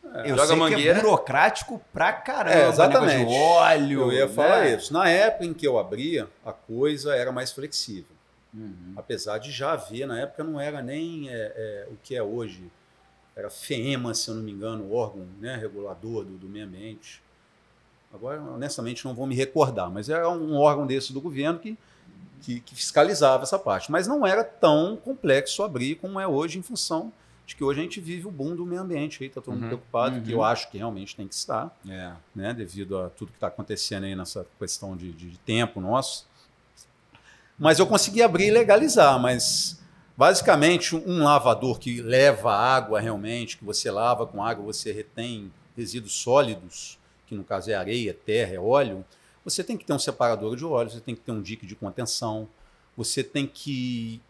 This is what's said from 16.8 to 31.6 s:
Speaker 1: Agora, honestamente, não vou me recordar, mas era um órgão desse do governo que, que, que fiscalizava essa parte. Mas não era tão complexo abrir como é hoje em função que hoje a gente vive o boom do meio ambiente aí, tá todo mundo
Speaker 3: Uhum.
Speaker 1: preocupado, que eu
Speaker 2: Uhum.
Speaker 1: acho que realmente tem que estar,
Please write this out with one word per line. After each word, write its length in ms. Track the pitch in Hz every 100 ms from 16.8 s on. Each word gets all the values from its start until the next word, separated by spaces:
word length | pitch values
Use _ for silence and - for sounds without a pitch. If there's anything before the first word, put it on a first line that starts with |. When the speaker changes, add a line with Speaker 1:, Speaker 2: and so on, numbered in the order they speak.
| 107 110 - - _ _ _ _ _ _ _ _ _
Speaker 1:
Agora, 280 | 95 117 151
honestamente, 600 | 143 123 139 - 117 120 131
não 80 |
vou 120 | 120 135
me 80 |
recordar, 560 | 127 135 160 131 113 90
mas 180 | 95 107
era 180 | 160 170
um 260 | 175 156 147
órgão 280 | 147 143 139
desse 260 | 135 131
do 60 | 131
governo 380 | 156 135 147 170
que, 200 | 214 220 _ _ _ - - -
que, 180 | - 120
que 140 | -
fiscalizava 680 | 127 - - 160 202 147 135
essa 140 | 135 196
parte. 320 | 151 95 -
Mas 160 | 156 190
não 200 | 294 208
era 180 | 202
tão 520 | 226 - 175 151 175 214
complexo 680 | - 269 170 135 135 -
abrir 320 | 208 131 127
como 260 | 160 185 196
é 60 | 190
hoje 320 | 139 160 165
em 40 |
função 480 | 180 240 - 160 220 - _ _ _ -
que 60 |
hoje 160 | 139 143
a 20 |
gente 180 | 165 202
vive 260 | 165 175 185
o 40 |
boom 240 | 165 139 170
do 80 | 175
meio 140 | 175
ambiente 400 | 190 160 147 -
aí, 60 | 135
tá 100 | 135
todo 140 | -
mundo 80 | 127
Speaker 3:
Uhum. 60 | 113
Speaker 1:
preocupado, 520 | 120 - 120 127 127
que 100 | 113
eu 60 | 113
Speaker 2:
Uhum. 60 |
Speaker 1:
acho 260 | 110 117 -
que 80 | 98
realmente 360 | 113 101 98 -
tem 100 | 98
que 60 |
estar, 420 | - - 110